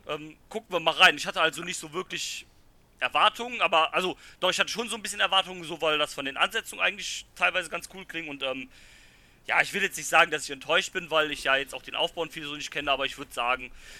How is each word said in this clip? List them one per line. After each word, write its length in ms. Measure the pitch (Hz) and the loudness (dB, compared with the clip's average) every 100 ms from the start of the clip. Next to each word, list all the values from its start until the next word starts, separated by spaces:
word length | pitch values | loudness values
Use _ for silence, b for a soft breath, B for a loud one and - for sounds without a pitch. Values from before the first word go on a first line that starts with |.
| - | -8
Ähm, 300 | 151 156 - - | -8 -10 -18 -10
gucken 240 | 214 - | -10 -4
wir 60 | 175 | 0
mal 120 | 160 147 | 2 6
rein. 220 | 180 147 | 6 6
Ich 100 | 175 | -2
hatte 140 | 185 | 0
also 200 | 160 147 | 0 0
nicht 180 | 180 - | -6 -8
so 140 | 160 | -6
wirklich 540 | 165 - 170 - - - _ - _ _ - | -8 -6 -6 -6 -8 -14 _ -20 _ _ -4
Erwartungen, 600 | 127 147 208 - 247 233 | 0 4 4 2 -6 -2
aber, 320 | 170 165 160 | 2 4 4
also, 240 | 160 185 - B B | 2 -2 -4 B B
doch, 100 | 180 | -2
ich 100 | 185 | 0
hatte 120 | 165 | -2
schon 160 | 185 233 | -2 -4
so 80 | 226 | -6
ein 60 | |
bisschen 180 | 196 208 | -6 0
Erwartungen, 440 | 190 190 180 180 156 | 2 2 0 -4 -8
so, 160 | 160 | -2
weil 160 | 156 151 | 0 2
das 160 | 147 | 0
von 100 | - | -4
den 140 | 139 127 | -4 0
Ansetzungen 440 | 185 226 - 196 | 0 0 -6 -2
eigentlich 440 | 185 196 175 - - - | -2 0 -8 -8 -10 0
teilweise 340 | 180 175 160 | 0 0 -4
ganz 200 | 170 - | -6 -8
cool 120 | 190 180 | -14 -10
klingt 240 | 165 156 | -10 -8
und, 120 | 139 | -6
ähm, 280 | 135 131 127 b b b b b b b - | -4 -4 -8 b b b b b b b 0
ja, 140 | 151 | 2
ich 120 | 143 | 2
will 100 | 196 | 0
jetzt 140 | 190 - | -2 -2
nicht 100 | 147 | 4
sagen, 240 | 165 170 | 6 6
dass 140 | 151 - | 2 -4
ich 40 | |
enttäuscht 440 | 139 139 175 - | -6 2 2 2
bin, 180 | 185 165 | -6 0
weil 180 | 156 151 | 2 2
ich 140 | 143 | 0
ja 120 | 139 135 | 2 2
jetzt 200 | 131 131 | 2 -8
auch 80 | |
den 100 | - | -6
Aufbau 280 | 120 165 175 | -2 -2 -2
und 120 | 156 | -6
viel 120 | 165 147 | -6 -8
so 100 | 147 | -6
nicht 160 | 139 | -6
kenne, 180 | 147 147 | -4 0
aber 160 | 135 135 | 2 0
ich 120 | - | -4
würd 140 | 139 | -8
sagen, 360 | 127 120 127 123 B B | -2 0 0 -2 B B